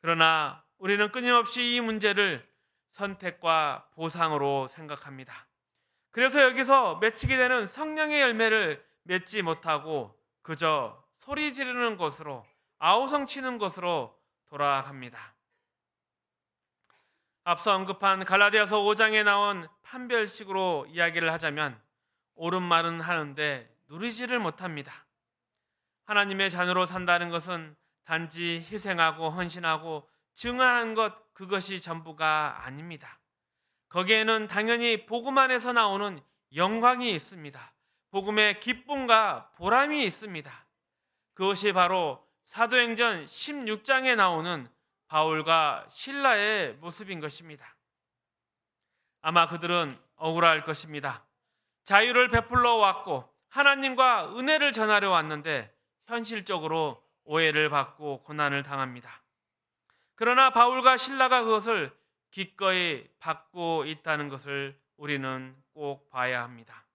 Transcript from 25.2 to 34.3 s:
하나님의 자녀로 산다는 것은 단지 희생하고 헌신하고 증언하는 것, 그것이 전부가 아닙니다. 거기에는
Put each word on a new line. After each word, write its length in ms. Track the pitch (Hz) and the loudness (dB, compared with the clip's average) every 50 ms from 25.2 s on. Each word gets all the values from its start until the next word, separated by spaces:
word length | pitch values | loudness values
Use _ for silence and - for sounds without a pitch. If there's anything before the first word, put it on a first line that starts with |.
| _ _ _ _ _ _ _ _ _ _ _ _ _ _ _ _ _ | _ _ _ _ _ _ _ _ _ _ _ _ _ _ _ _ _
하나님의 460 | - 214 208 202 196 190 190 196 190 | -2 0 0 2 0 0 -2 -2 -2
자녀로 360 | 165 175 180 180 180 185 185 | 0 -2 -2 0 2 0 0
산다는 440 | 175 180 185 180 175 175 175 175 170 | 0 -4 -6 0 2 2 2 2 -4
것은 460 | 170 170 156 180 180 165 160 156 151 _ _ _ _ _ _ | -6 -6 -6 -6 -10 -10 -10 -14 -20 _ _ _ _ _ _
단지 600 | - 165 160 170 156 143 165 175 170 170 165 165 165 | -4 -4 -4 -4 -6 -8 -8 -6 -6 -6 -6 -8 -10
희생하고 600 | 202 208 180 202 185 170 165 160 156 160 165 160 | -12 -10 -6 -6 0 2 2 2 2 -2 -4 -4
헌신하고 800 | 156 180 180 175 160 180 175 165 160 151 160 165 160 151 - _ _ _ _ _ _ | -4 -4 -6 -8 -8 -6 -4 -4 -4 -4 -4 -8 -10 -10 -12 _ _ _ _ _ _
증언하는 600 | - - 240 247 247 262 254 247 240 233 226 220 | -10 -8 -6 0 2 2 4 4 2 0 -2 -2
것, 380 | 220 220 208 - - _ _ | -2 -2 -2 -4 -10 _ _
그것이 480 | _ _ 190 180 196 196 180 196 196 180 | _ _ -8 -4 -4 -4 -4 -6 -10 -10
전부가 840 | - 175 165 165 160 165 156 151 160 156 156 151 151 147 - - 117 | -8 -8 -10 -10 -10 -16 -8 -2 0 0 0 0 -2 -4 -6 -8 -12
아닙니다. 540 | 127 131 143 160 175 165 147 - - - _ _ _ _ _ _ _ _ _ _ _ _ _ _ _ | -14 -14 -14 -14 -14 -16 -16 -18 -20 -20 _ _ _ _ _ _ _ _ _ _ _ _ _ _ _
거기에는 580 | - 175 185 185 220 220 220 220 | -4 -4 2 2 2 2 4 2